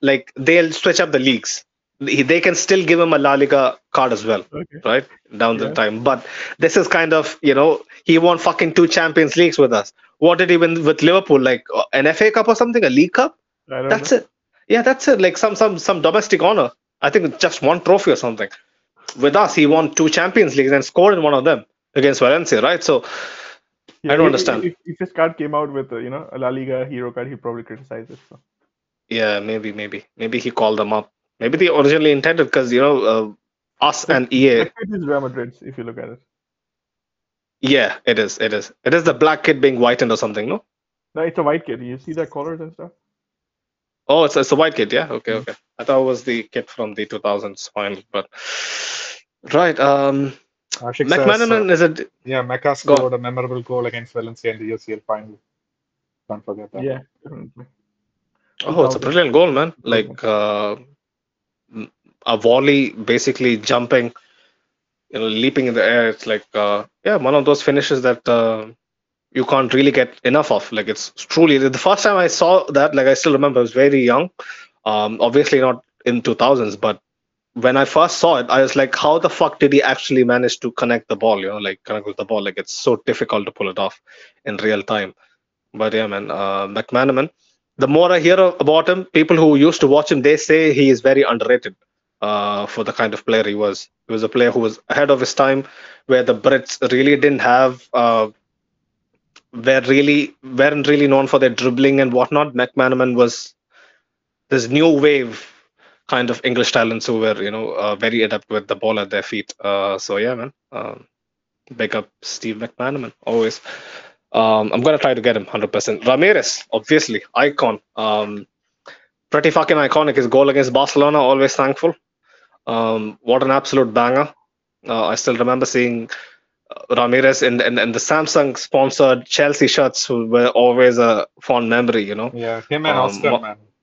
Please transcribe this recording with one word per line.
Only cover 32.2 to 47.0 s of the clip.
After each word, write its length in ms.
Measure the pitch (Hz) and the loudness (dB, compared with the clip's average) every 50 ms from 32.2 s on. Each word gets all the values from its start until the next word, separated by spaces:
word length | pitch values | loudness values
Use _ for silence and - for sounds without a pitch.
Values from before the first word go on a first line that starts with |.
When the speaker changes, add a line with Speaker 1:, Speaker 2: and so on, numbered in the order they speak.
| 135 160 165 165 147 - | 0 0 0 0 -2 0
Speaker 1:
'cause, 200 | - 135 131 120 | 0 -2 0 0
you 80 | 123 123 | 2 2
know, 160 | 139 147 143 127 101 110 | 2 2 2 2 2 0
uh, 760 | 110 113 110 107 101 _ _ _ _ _ _ _ _ _ - 147 | 0 0 -2 -4 -10 _ _ _ _ _ _ _ _ _ 0 0
us 160 | 147 - - | 0 -2 -2
Speaker 2:
The, 100 | - 147 | -2 -2
Speaker 1:
and 160 | 131 127 117 | -2 -2 -2
E 160 | 131 127 135 135 | 0 2 4 4
A. 160 | 120 113 113 | 4 2 0
Speaker 2:
the 60 | - | -2
kit 180 | - - 220 190 | -6 -10 -10 -10
is 160 | 208 185 160 | -8 -8 -6
Real 140 | 143 143 139 | -4 -4 -4
Madrid's, 420 | 135 127 127 131 120 127 - _ | -6 -6 -8 -10 -12 -12 -14 _
if 160 | - - 131 127 | -20 -16 -14 -14
you 60 | 117 | -14
look 140 | 117 120 123 | -12 -12 -14
at 100 | 123 117 | -14 -16
it. 100 | 120 - _ _ _ _ _ _ _ _ _ _ _ _ _ _ _ _ _ _ _ _ _ _ _ _ _ _ _ _ | -18 -20 _ _ _ _ _ _ _ _ _ _ _ _ _ _ _ _ _ _ _ _ _ _ _ _ _ _ _ _
Speaker 1:
Yeah, 360 | - 131 139 131 110 - - - _ | -2 2 2 2 2 0 -2 -4 _
it 140 | 123 117 110 | 0 0 0
is, 200 | 107 98 - - | -2 -2 -4 -6
it 140 | 110 110 | -4 -4
is. 200 | 107 104 - - _ _ - | -4 -6 -6 -10 _ _ -2
It 80 | 127 | 0
is 120 | 165 170 160 | 0 2 2
the 100 | 165 131 | 0 2
black 300 | 120 156 160 156 151 - | 2 2 2 2 0 0
kid 160 | 160 147 131 | 0 2 2
being 160 | 139 135 127 120 | 2 2 2 2
whitened 340 | 120 120 123 120 135 117 | 2 2 2 2 0 -2
or 40 | 110 | -2
something, 320 | - 120 107 104 104 - - | -2 -4 -6 -6 -6 -6 -6
no? 160 | 190 226 - _ _ _ _ _ _ _ _ _ - | -6 -8 -8 _ _ _ _ _ _ _ _ _ -8
Speaker 2:
No, 80 | 156 | -6
it's 160 | 165 165 160 180 | -6 -4 -4 -2
a 40 | |
white 220 | 156 147 151 165 - | -2 -2 -2 -2 -4
kid. 160 | 135 117 117 | -8 -12 -10
You 180 | 123 123 127 131 | -12 -12 -14 -14
see 140 | - 165 | -14 -10
the 140 | 156 165 156 | -8 -8 -8
collars 340 | - - 143 143 165 165 160 | -8 -10 -12 -12 -10 -12 -12
and 120 | 160 160 | -14 -18
stuff? 180 | 165 - 170 175 _ _ _ _ _ _ _ _ _ _ _ _ _ _ _ _ _ _ _ _ _ _ _ - | -18 -20 -20 -20 _ _ _ _ _ _ _ _ _ _ _ _ _ _ _ _ _ _ _ _ _ _ _ 0
Speaker 1:
Oh, 160 | 143 165 160 | 2 4 2
it's, 120 | 139 - | 2 2
it's 160 | 123 117 - | 0 0 2
a 40 | 147 | 2
white 180 | 139 160 160 165 | 2 2 0 0
kid, 180 | - 107 101 | -2 -4 -2
yeah? 160 | 117 135 160 151 | -2 -4 -4 -4
Okay, 220 | 120 113 - 117 | -8 -10 -8 -8
Speaker 2:
Mm. 80 | 110 110 | -8 -8
Speaker 1:
okay. 120 | 117 117 107 - _ _ _ - | -8 -12 -16 -18 _ _ _ -8
I 60 | 117 | -4
thought 160 | - 135 131 | 0 0 0
it 40 | 131 | 0
was 200 | 131 123 117 - | 0 -2 -4 -4
the 180 | 131 120 117 | -6 -6 -6
kid 260 | 110 - - 123 104 - | -8 -8 -10 -10 -10 -10
from 260 | - - 113 107 104 | -10 -10 -10 -10 -8
the 120 | 107 | -10